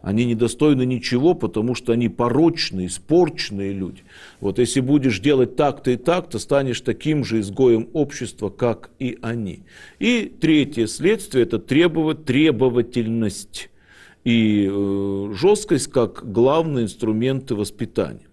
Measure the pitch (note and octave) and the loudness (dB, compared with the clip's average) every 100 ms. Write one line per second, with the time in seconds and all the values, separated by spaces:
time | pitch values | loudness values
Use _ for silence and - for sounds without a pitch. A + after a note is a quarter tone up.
0 | E2+ G#2+ A#2+ A2+ A#2+ - D3+ C3+ B2+ B2 | -2 -2 0 0 0 2 2 4 0 -2
1 | - B2 D#3 F3 G#2 G#2+ A#2 A#2+ - A#2 | -2 0 2 0 -2 -2 -2 -4 -2 0
2 | A#2 - A#2+ B2 E3 D#3+ - F#2+ F2+ - | 0 0 0 4 2 2 -6 -4 -6 -8
3 | - E3 E3 - - G2+ G2 G2 F#2 - | 0 2 2 -2 -8 -6 -6 -6 -8 -10
4 | _ - - - G2+ F#2+ A#2+ C#3 B2 D3 | _ -20 -20 -6 -4 0 0 0 2 2
5 | C3 G2 B2 C#3 B2 - D3 - C3+ B2 | 2 0 2 2 2 2 0 0 -2 0
6 | - F3+ - A2 - C#3 C3+ A#2 - F#2+ | 0 -2 -2 -10 0 0 0 -4 -4 -4
7 | D3+ D3+ A2 A2+ G2+ G2 B2+ A2+ A#2 D#3+ | -2 -2 0 -2 -2 2 4 4 0 -4
8 | C#3+ - A#2 - G#2 - A#2+ A2 - _ | -4 -4 -10 -8 -10 -2 -2 -2 -10 _
9 | C3 - A2+ A#2 G2+ - - - - _ | -8 -8 -8 -6 -8 -10 -18 -20 -20 _
10 | A3 A#3+ G#3 - D#3 D3+ C3+ A#2 G#2+ - | 0 0 -2 -2 2 4 2 -2 -4 0
11 | E3 G#3+ G3 C3 A2+ A2 - C#3 F3 D#3+ | 0 0 0 0 0 -2 0 2 2 2
12 | D#3 D#3 - B2+ D#3 A2+ B2+ A#2+ A#2 B2 | -2 -4 -2 2 2 4 2 2 0 -4
13 | A2 A2+ G#2+ - - - - _ _ - | -2 -2 -4 -6 -14 -16 -18 _ _ -20
14 | - _ B2 A#2 A2 G#2 G2 G2+ G2+ G2 | -20 _ 0 4 4 2 0 0 -2 -2
15 | G2 G2 G2+ G2+ F3 G#3 - D3 - C3 | -2 -4 -6 0 2 2 2 -2 0 0
16 | A2 - B2 G#2 B2+ D#3 E3 C3+ A2 - | 0 -4 -4 2 4 4 0 -2 -4 -4
17 | A2 G#2+ B2+ C3+ C3+ G#2+ G2+ - A2+ - | -2 0 -2 -2 -4 -6 -6 -6 -6 -4
18 | E2 A1+ _ | -4 -6 _